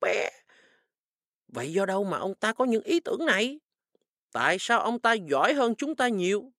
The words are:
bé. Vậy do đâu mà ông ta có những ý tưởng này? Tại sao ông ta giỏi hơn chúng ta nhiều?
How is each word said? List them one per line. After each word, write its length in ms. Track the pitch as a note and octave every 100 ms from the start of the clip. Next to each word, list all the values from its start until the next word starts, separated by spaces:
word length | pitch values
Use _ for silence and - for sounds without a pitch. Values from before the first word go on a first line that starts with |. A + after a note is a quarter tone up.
bé. 280 | - - - - _ _ _ _ _ _ _ _ _ _ _
Vậy 260 | A#2 C#3
do 120 | F#3 F#3+
đâu 180 | G3
mà 140 | G3 D3+
ông 180 | G3 -
ta 180 | G#3+
có 120 | A3+ B3+
những 180 | A3+
ý 160 | - E4
tưởng 260 | - C4 D#4+
này? 340 | G3 B3 D4+ _ _ _ _ _ _ _
Tại 260 | A2+ C#3 F#3
sao 200 | - A#3
ông 200 | A3 A#3+
ta 140 | A3+
giỏi 400 | A3+ D#3+ C#3 G3+
hơn 220 | C#4+ A#3 A3
chúng 200 | C#4+ C#4+
ta 120 | B3
nhiều? 440 | G3+ F3+ G3+ C4